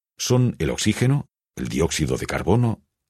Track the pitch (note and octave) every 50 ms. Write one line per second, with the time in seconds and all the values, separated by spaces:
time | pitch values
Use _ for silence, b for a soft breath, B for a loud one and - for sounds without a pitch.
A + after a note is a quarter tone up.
0 | _ _ _ - - - B2 B2+ B2+ A#2 - - D#2+ C2+ B1 - - G#2 G#2+ -
1 | B2 C3 C#3+ C#3+ - _ _ _ _ _ _ - B1+ A1+ A#1+ C#2 E2+ - - -
2 | D2+ B1 B1+ - - - C#2+ C#2+ - E2 G#2 A#2+ B2 A2+ G2+ - _ _ _ _
3 | _